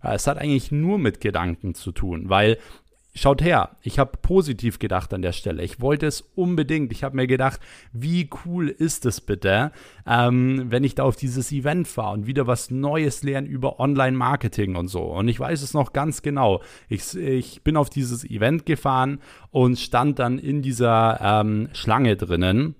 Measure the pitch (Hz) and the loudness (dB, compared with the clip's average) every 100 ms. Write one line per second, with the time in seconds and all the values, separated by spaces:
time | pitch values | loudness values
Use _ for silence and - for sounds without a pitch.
0 | - 107 - 143 147 139 - 147 165 202 | -2 -2 -2 -2 0 0 0 -2 0 2
1 | 123 - 107 95 90 85 98 85 - 90 | 0 0 -2 -2 -2 -4 -6 -8 -8 -4
2 | 95 85 90 95 107 113 - - _ _ | -4 -4 2 4 4 2 -4 -20 _ _
3 | _ - 139 139 156 151 90 - - - | _ 0 2 4 4 2 0 -6 -6 0
4 | 135 - - 185 156 113 117 - 104 92 | 0 0 2 2 2 0 -2 -2 -2 -2
5 | - 98 90 87 - 80 87 - 127 147 | -4 -4 -2 -4 -6 -6 -6 -4 -2 0
6 | 151 - - - 180 175 143 160 135 110 | 0 -4 -10 -4 0 0 0 0 -2 -4
7 | 135 135 127 127 127 - - - - 117 | -6 -2 0 2 2 -2 -16 -20 -16 -8
8 | 139 175 165 - 175 175 160 - 160 - | -2 0 -2 -8 -8 -2 -2 0 -2 0
9 | 127 101 - 98 98 98 143 - - - | -2 -4 -4 -2 2 2 2 -6 -20 -18
10 | - 120 123 127 127 131 127 120 139 - | 0 2 4 4 2 0 0 0 0 2
11 | 135 - 135 123 120 143 131 170 165 - | 0 0 -2 -4 -4 -2 -2 -2 -2 -4
12 | 107 104 107 135 127 120 - 131 143 156 | -4 -4 -4 -2 0 0 -2 -4 -2 0
13 | 151 127 139 135 143 139 131 - 131 139 | 0 -2 -4 -4 -4 -4 -4 -2 0 2
14 | 131 131 123 139 113 - 101 90 90 90 | 2 2 0 0 -2 -2 -2 -2 -4 -4
15 | 82 80 107 117 131 160 139 151 135 139 | -4 0 0 0 -2 -4 -2 -2 0 0
16 | 151 - 147 143 120 92 - - - 101 | -4 -4 -4 2 2 2 -2 -20 -8 -6
17 | - 185 156 131 123 - - 156 139 - | -6 -8 -2 -2 -2 -6 0 2 0 0
18 | 127 120 - 110 110 160 151 151 139 131 | -4 -4 -8 0 0 0 0 -2 0 0
19 | 131 139 - - - 143 127 123 - 123 | 0 -4 -12 -20 -6 2 4 4 0 2
20 | 139 139 123 127 160 147 135 120 120 113 | 2 2 0 -2 -2 -2 -2 0 4 6
21 | 113 110 104 107 107 107 110 - - 113 | 4 2 2 2 2 0 -2 -4 0 4
22 | 127 101 90 85 90 101 151 151 | 4 2 0 2 4 2 0 -4